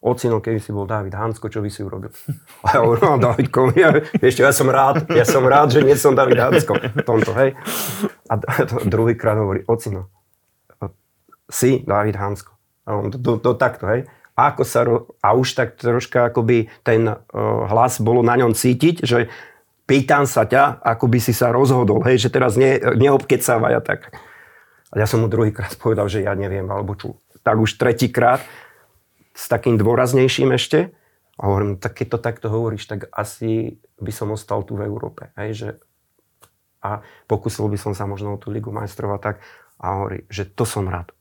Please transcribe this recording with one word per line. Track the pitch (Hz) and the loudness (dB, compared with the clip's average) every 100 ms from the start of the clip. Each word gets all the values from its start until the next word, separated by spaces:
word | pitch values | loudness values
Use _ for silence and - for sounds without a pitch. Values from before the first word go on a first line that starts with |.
| 113 | 0
„Ocino, | 117 123 113 | 0 0 0
keby | 110 110 | -2 -4
si | - | -4
bol | 104 98 | -8 -4
Dávid | 110 98 95 | -6 -6 -6
Hansko, | 113 110 110 | -6 -6 -8
čo | 110 104 | -6 -8
by | |
si | - | -8
urobil?“ | 101 95 104 - - - _ - | -10 -10 -14 -16 -12 -12 _ -8
A | - 139 | 0 2
ja | 117 | 4
hovorím: | 117 | 4
„No, | 190 139 | 4 4
Dávidko, | 123 117 127 - 131 | 2 2 0 2 2
ja, | - 165 156 151 - | 6 6 4 0 0
vieš | 127 120 | 2 4
čo, | 135 | 2
ja | |
som | 135 131 | 4 2
rád, | 127 135 147 151 | 4 2 2 2
ja | - - | 2 4
som | 156 | 4
rád, | 127 139 147 | 6 6 6
že | 131 | 4
nie | 135 143 | 4 4
som | 147 | 4
Dávid | 131 131 123 | 4 4 4
Hansko | 123 175 147 101 | 4 2 2 -2
v | 123 117 | -2 -6
tomto, | - 113 110 | 0 0 0
hej.“ | 107 135 131 - - - 190 202 - _ | 0 0 0 -10 -8 -8 -6 -8 -8 _
A | 107 | -6
d-, | - 127 135 | -4 -2 -2
<laughs> | 123 101 | -2 -2
druhýkrát | 104 113 117 113 | 0 0 0 0
hovorí: | 107 104 95 - | 0 0 -4 -2
„Ocino, | 113 - 95 92 _ _ _ _ _ _ _ 98 _ _ _ _ _ _ | -4 -2 -8 -10 _ _ _ _ _ _ _ -14 _ _ _ _ _ _
si | - 127 131 | 0 2 2
Dávid | - 101 104 98 | 0 0 0 -2
Hansko.“ | 101 101 - _ _ _ - | -6 -8 -14 _ _ _ -8
A | 104 | -6
on | 107 | -6
to, | 127 | -6
to, | 123 113 | -4 -2
to | 131 117 | 0 0
takto, | 127 - 92 | -2 -2 -4
hej. | 117 - _ _ - | -4 -4 _ _ 0
A | 139 | 0
ako | - | 0
sa | 127 120 120 | -2 0 0
ro-, | 117 - - 101 | 0 -4 -4 0
a | |
už | 117 131 - | 2 0 -2
tak | 117 - | -4 -4
troška | 120 120 - 127 120 | -2 -2 -2 0 0
akoby | 120 113 120 110 - - | 0 2 0 0 -6 0
ten, | 113 113 | 2 2
e, | 107 _ 107 107 110 104 | -4 _ -6 -4 -2 0
hlas | 110 123 - | 2 2 0
bolo | 110 120 | 2 2
na | 117 120 | 2 2
ňom | 120 | 2
cítiť, | 110 127 123 160 165 | 2 0 2 0 0
že | 117 120 113 - - _ _ _ - | 0 0 0 -8 -20 _ _ _ 0
pýtam | 135 131 147 139 | 0 2 2 2
sa | - 110 | 0 2
ťa, | 127 139 117 - | 2 2 0 -2
ako | 113 127 | 0 2
by | 120 | 2
si | 113 | 0
sa | 113 123 | 0 2
rozhodol, | 120 135 131 113 107 120 | 2 4 4 4 2 4
hej, | 127 | 2
že | 120 | 2
teraz | 135 127 107 | 2 2 4
ne-, | 131 135 | 2 2
neobkecávaj | 117 123 135 139 - 123 - 117 113 | 0 2 4 4 2 0 2 0 2
a | 117 | 0
tak. | - 98 - - - - - _ _ _ _ | -2 -8 -8 -20 -20 -20 -20 _ _ _ _
A | 101 | -2
ja | 107 | 0
som | 117 113 | 0 0
mu | |
druhýkrát | 107 107 104 98 - | 0 0 -2 -10 -6
povedal, | 117 107 101 | -2 0 0
že | 101 | -2
ja | 98 98 | -4 -4
neviem, | 98 98 95 | -4 -6 -6
alebo | 98 101 | -6 -6
čo. | 98 - - _ _ | -8 -12 -16 _ _
Tak | - 110 | 0 2
už | 107 - | 2 2
tretíkrát | 123 117 131 123 120 131 - - - _ _ _ _ _ _ - | 0 2 0 2 2 2 -4 -20 -20 _ _ _ _ _ _ -18
s | - | -4
takým | 117 123 113 | -2 0 2
dôraznejším | 101 120 127 127 131 - 135 127 | 2 2 2 2 2 2 0 0
ešte. | - 156 180 _ _ _ _ _ | 0 0 0 _ _ _ _ _
A | 98 | -2
hovorím: | 98 104 95 | 0 -2 -4
„Tak | - - | -8 -8
keď | - 117 | -6 -4
to | |
takto | 117 113 113 | -6 -8 -6
hovoríš, | 110 113 104 - | -4 -4 -6 -10
tak | 104 - | -12 -10
asi | - 107 - 113 113 113 - _ _ | -10 -10 -8 -4 -4 -4 -12 _ _
by | 101 104 | -12 -8
som | 104 | -8
ostal | 107 - 104 | -8 -6 -6
tu | 95 107 | -6 -8
v | 104 | -8
Európe, | 104 113 - - - | -8 -10 -14 -20 -12
hej, | 104 | -10
že, | 107 107 104 _ _ _ _ _ _ _ _ _ _ | -10 -12 -14 _ _ _ _ _ _ _ _ _ _
a | 98 104 - - _ | -10 -10 -14 -20 _
pokúsil | 107 - - 107 | -4 -4 -4 -4
by | 101 | -4
som | - | -6
sa | 98 101 | -8 -8
možno | 98 104 101 | -8 -10 -10
o | |
tú | - 107 | -10 -10
Ligu | 107 | -8
majstrov | 104 104 - 101 | -10 -12 -8 -6
a | 101 | -6
tak.“ | 107 101 - - _ _ | -6 -8 -14 -20 _ _
A | 92 98 | -6 -4
hovorí, | 101 95 - | -6 -8 -12
že | 101 95 | -10 -10
to | - | -4
som | 117 - 95 | -4 -4 -6
rád | 90 85 _ | -6 -10 _